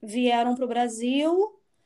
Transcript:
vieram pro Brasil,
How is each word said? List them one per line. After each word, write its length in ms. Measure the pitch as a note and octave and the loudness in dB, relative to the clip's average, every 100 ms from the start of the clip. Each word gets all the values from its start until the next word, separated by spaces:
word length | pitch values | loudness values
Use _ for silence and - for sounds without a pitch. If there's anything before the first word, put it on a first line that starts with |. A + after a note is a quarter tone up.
vieram 540 | G#3+ A3 B3 A#3+ A#3+ B3 | -8 -2 2 2 2 -2
pro 120 | B3 | -2
Brasil, 880 | A#3 A#3+ A3 A#3+ C4+ D#4 F4+ G#4+ - _ _ | -2 -2 -2 -2 0 2 2 0 -4 _ _